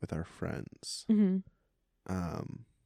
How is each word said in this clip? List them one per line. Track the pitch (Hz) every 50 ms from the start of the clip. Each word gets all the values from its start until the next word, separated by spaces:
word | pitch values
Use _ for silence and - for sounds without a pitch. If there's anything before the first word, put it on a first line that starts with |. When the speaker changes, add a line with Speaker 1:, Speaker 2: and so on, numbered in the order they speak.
Speaker 1:
with | - - -
our | 160 165
friends. | - - - - - - - - - - - - - - - - -
Speaker 2:
Mm-hmm. | 220 208 214 185 185 190 190 - - _ _ _ _ _ _ _ _ _ - - 95
Speaker 1:
Um, | 92 87 85 78 78 - - - - 117 _ _ _ _